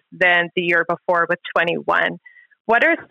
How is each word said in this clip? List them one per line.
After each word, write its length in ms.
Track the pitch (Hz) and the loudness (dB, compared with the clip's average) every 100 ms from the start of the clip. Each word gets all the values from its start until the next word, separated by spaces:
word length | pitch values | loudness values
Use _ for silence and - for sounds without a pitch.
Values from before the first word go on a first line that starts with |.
| _ | _
than 380 | 165 180 175 170 - | -2 2 2 0 -4
the 60 | |
year 220 | 175 170 170 | 0 0 0
before 380 | 170 - 175 165 | -4 -2 0 0
with 100 | 175 - 180 | -2 -4 -2
twenty-one. 600 | 170 165 151 175 175 175 - - _ _ - | -2 -2 -2 -2 -2 -4 -16 -20 _ _ -2
What 160 | 233 | 2
are 140 | 302 330 - | 2 0 0